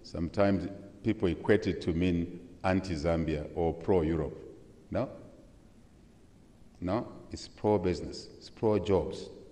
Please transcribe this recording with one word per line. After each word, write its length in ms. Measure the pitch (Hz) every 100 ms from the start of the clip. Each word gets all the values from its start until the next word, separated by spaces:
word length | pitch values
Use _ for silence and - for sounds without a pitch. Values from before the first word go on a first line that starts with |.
Sometimes 640 | - 82 85 90 101 98 82 - - -
people 240 | - 107 95
equate 380 | 80 - 104 -
it 140 | 85
to 120 | -
mean 460 | 82 92 87 82 - - -
anti-Zambia 840 | 95 92 92 82 76 82 80 78 80
or 180 | 82 85
pro-Europe. 640 | 82 - 95 80 82 73 - - - - - -
No? 180 | 90 127 - - - - - - - - - - - - - - - - -
No, 260 | 87 101 - - -
it's 160 | - -
pro-business, 800 | - 107 104 92 87 - - - -
it's 120 | -
pro-jobs 800 | - 113 107 92 95 80 - - - -